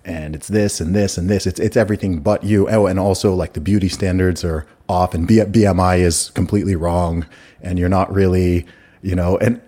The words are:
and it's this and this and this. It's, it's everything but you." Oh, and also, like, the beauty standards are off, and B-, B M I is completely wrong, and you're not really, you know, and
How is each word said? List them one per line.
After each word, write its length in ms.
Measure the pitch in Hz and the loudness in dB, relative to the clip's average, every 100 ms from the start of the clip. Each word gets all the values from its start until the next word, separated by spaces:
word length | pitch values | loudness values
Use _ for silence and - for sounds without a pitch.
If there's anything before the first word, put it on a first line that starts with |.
| - | -12
and 300 | 82 76 78 | -10 -8 -10
it's 120 | - | -4
this 320 | 107 104 - | 0 0 -2
and 140 | 80 | -2
this 240 | 101 98 - | 0 0 -2
and 100 | 90 | -2
this. 200 | 98 95 | -2 -2
It's, 120 | - | -2
it's 180 | 107 120 | -2 0
everything 420 | 104 104 214 82 | 0 -2 -4 -2
but 240 | 127 - | -2 -2
you." 260 | 101 104 98 | 0 0 2
Oh, 160 | 110 98 | 2 2
and 140 | 95 | 2
also, 340 | 98 92 101 | 0 0 0
like, 200 | 92 80 | 0 -2
the 60 | - | -6
beauty 300 | 78 101 92 | -2 0 0
standards 540 | - 95 92 92 85 | -2 -2 0 0 0
are 240 | 87 78 - _ - | -4 -6 -8 _ -4
off, 280 | 90 90 85 | 0 0 0
and 120 | 87 | 2
B-, 160 | 110 104 | 4 4
B 200 | 110 101 | 4 4
M 140 | 92 | 4
I 160 | 90 90 | 2 4
is 340 | 90 82 - - | 2 0 -4 -4
completely 400 | 90 104 92 87 | -2 0 0 -2
wrong, 500 | 85 87 85 85 82 - - - | 0 0 0 -4 -6 -14 -20 -16
and 160 | 90 90 | -6 -2
you're 100 | 90 | 0
not 240 | 95 - | 2 0
really, 540 | 98 95 92 90 87 - - - _ | 2 2 2 2 0 -4 -14 -20 _
you 140 | 95 90 | -4 -2
know, 220 | 87 - | 0 0
and 220 | 107 240 | 0 -2